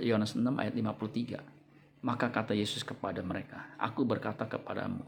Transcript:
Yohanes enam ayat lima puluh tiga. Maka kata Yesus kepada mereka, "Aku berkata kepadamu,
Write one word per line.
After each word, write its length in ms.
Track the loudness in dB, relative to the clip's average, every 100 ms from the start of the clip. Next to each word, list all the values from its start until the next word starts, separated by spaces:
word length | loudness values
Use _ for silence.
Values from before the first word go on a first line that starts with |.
Yohanes 340 | 4 4 4
enam 240 | 2 2 2
ayat 160 | 0
lima 220 | 0 0 -2
puluh 160 | -2
tiga. 240 | -2 -2 -6 -10 -20 -20 -20 -20 _
Maka 320 | -4 0 2
kata 160 | 2 2
Yesus 320 | 2 2 -2
kepada 400 | -6 -4 -4 -4
mereka, 560 | -4 -4 -6 -12 -14 -4
"Aku 240 | -2 2
berkata 480 | 4 4 0 -2 -2
kepadamu, 560 | -4 -2 -2 -2 -4